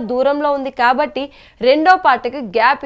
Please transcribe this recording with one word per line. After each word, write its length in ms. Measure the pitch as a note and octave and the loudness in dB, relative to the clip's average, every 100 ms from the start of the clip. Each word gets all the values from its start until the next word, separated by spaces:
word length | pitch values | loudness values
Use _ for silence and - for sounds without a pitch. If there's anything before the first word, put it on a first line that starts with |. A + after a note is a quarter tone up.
| A3 | -2
దూరంలో 420 | B3 C4+ D4 D4 C#4+ | -2 0 0 -2 -2
ఉంది 140 | C4+ C4+ | -6 -2
కాబట్టి 400 | A#3+ B3 A#3 B3+ C#4 - - _ A#3+ | 0 0 -2 -4 -10 -14 -20 _ 2
రెండో 260 | D4 D#4+ F#4 | 2 4 4
పాటకు 360 | F#4 B3 A#3+ C4+ A3+ F#3 | 4 0 -2 -10 -6 0
గ్యాప్ 280 | A#3+ C#4 | 0 0